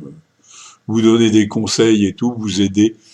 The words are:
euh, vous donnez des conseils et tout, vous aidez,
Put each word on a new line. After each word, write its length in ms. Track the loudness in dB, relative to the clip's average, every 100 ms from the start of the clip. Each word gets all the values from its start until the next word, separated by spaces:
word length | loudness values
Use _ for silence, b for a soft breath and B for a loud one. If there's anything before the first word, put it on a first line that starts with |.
| -20
euh, 60 | -20 _ _ b b b b -6
vous 140 | 0
donnez 280 | 2 4 4
des 180 | 2 0
conseils 600 | -2 -6 0 2 2 0
et 60 |
tout, 200 | -2 -6 -6
vous 240 | -8 -2
aidez, 340 | -2 0 0 -2 b